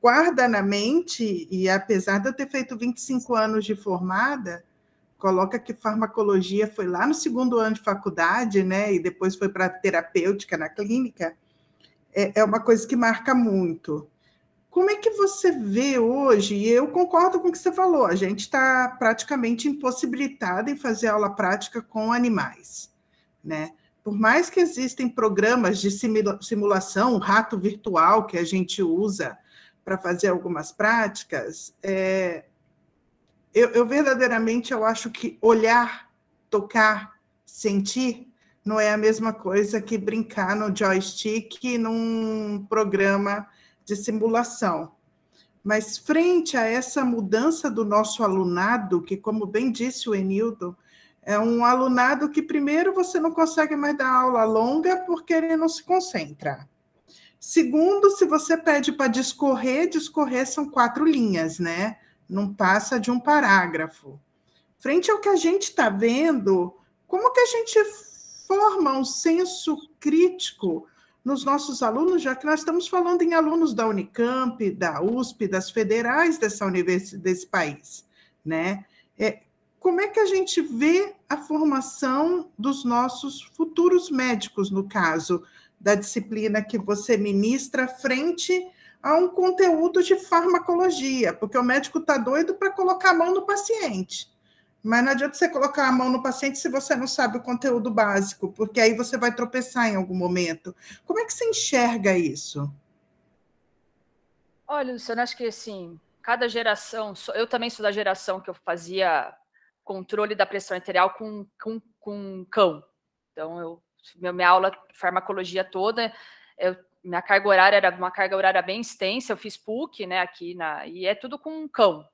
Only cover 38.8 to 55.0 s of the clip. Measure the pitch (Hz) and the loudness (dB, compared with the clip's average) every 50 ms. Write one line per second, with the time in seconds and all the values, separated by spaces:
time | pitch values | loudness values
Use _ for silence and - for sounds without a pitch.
38.8 | 214 214 214 214 214 220 220 214 226 226 214 - - 185 190 202 214 208 - 220 | 2 2 2 2 2 2 2 2 -2 -4 -4 -4 -6 0 0 0 0 0 -2 -4
39.8 | 202 - 233 208 196 208 220 226 220 - - - 190 185 202 214 214 214 185 208 | -4 -2 -4 -4 -2 -2 -2 -4 -4 -4 -4 -4 -2 -2 -2 -2 -2 -4 -2 0
40.8 | 214 196 190 190 190 - - - - 220 214 226 220 226 - - - 254 247 233 | 0 2 2 0 0 -4 -10 -6 -4 -4 -4 -4 -4 -8 -16 -8 -6 -4 -2 -2
41.8 | 226 226 226 226 226 226 226 226 220 220 220 220 214 208 208 202 196 - 214 214 | -2 -2 -2 -2 -2 -2 -2 -2 -4 -4 -4 -4 -4 -6 -6 -8 -6 -2 0 0
42.8 | 214 196 196 196 196 196 196 202 202 202 202 208 208 - _ _ _ _ _ _ | 0 0 0 2 2 2 2 2 0 -2 -2 -4 -6 -12 _ _ _ _ _ _
43.8 | _ - 208 202 202 - 220 220 208 226 220 233 240 240 - - 233 190 170 156 | _ -8 -8 -6 -4 -4 -2 0 0 2 2 0 0 -2 -6 -4 -2 -2 -2 -4
44.8 | 160 - _ _ _ _ _ _ _ _ _ _ _ _ _ _ _ 202 214 214 | -6 -10 _ _ _ _ _ _ _ _ _ _ _ _ _ _ _ -2 0 0
45.8 | 214 - - - - - 302 320 339 359 359 349 330 - - 254 226 220 226 254 | -2 -4 -10 -12 -4 0 2 2 4 4 4 2 2 0 -2 0 0 0 0 -2
46.8 | 254 254 - 285 262 247 240 226 208 185 208 220 254 320 320 320 - 285 214 220 | -4 -2 -2 0 0 0 0 -2 -2 0 0 2 2 2 0 0 -2 -4 -2 -2
47.8 | 220 202 202 208 214 214 - - 233 202 190 190 185 180 175 175 190 208 240 240 | -2 2 2 2 2 0 -2 -2 0 0 2 2 0 0 0 0 0 0 0 0
48.8 | 208 185 185 175 170 - 196 196 - 220 214 220 208 190 208 214 247 269 226 226 | 0 0 -2 -2 0 -2 -8 -6 -4 -4 -4 -4 -4 -2 -2 -2 0 0 -2 -2
49.8 | 233 254 247 - - 240 214 196 190 190 190 196 226 233 226 - 180 175 180 _ | -4 -6 -4 -6 -4 -2 -2 -2 0 0 0 0 0 -2 -4 -6 -10 -12 -12 _
50.8 | _ _ _ _ _ _ _ _ _ - 208 208 220 233 233 233 240 240 247 262 | _ _ _ _ _ _ _ _ _ -2 -2 0 2 2 2 4 4 4 4 4
51.8 | 262 262 254 247 247 254 285 254 294 294 294 311 311 - 320 302 285 285 294 320 | 4 2 4 4 4 4 2 2 -2 -2 -2 -2 -2 0 -2 -2 0 2 2 2
52.8 | 359 381 381 381 359 359 - 349 311 330 320 330 320 320 320 320 302 302 311 294 | 2 2 2 0 -2 0 0 0 0 0 2 2 0 2 2 0 0 0 0 -2
53.8 | 285 294 294 285 269 262 254 254 262 254 247 233 220 220 220 220 226 240 277 320 | -2 -2 0 0 0 2 4 4 4 4 4 4 2 4 4 2 2 2 0 2
54.8 | 320 359 370 370 | 2 2 0 0